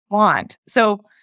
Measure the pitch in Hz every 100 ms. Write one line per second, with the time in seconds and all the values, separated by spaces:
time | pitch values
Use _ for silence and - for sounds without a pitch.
0 | - 208 208 131 - - - 247 220 208
1 | _ _